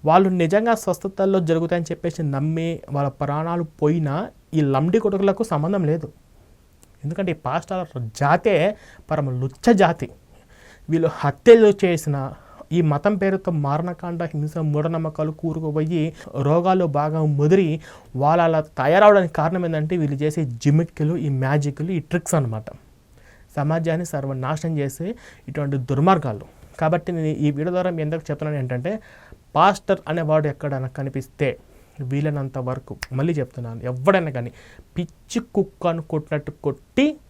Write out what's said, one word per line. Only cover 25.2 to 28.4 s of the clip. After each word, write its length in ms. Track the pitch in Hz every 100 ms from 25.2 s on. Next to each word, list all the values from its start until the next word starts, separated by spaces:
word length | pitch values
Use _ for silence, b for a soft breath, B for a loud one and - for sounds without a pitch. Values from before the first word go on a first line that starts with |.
| B B -
ఇటువంటి 260 | - 143 139 123
దుర్మార్గాలు. 560 | 135 170 190 143 104 - - - -
కాబట్టి 280 | 156 170 - 170
నేను 160 | 156 151 147
ఈ 20 | 143
వీడియో 180 | 160
ద్వారా 160 | 180 180 170
మీ 60 | 151
అందరికి 200 | 160 156
చెప్తున్నాను 280 | 147